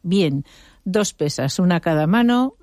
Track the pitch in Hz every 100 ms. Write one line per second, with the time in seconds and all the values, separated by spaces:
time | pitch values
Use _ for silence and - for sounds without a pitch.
0 | 170 196 160 143 - - - _ 190 208
1 | 202 - 147 - 135 - 180 170 170 156
2 | 156 226 240 240 262 -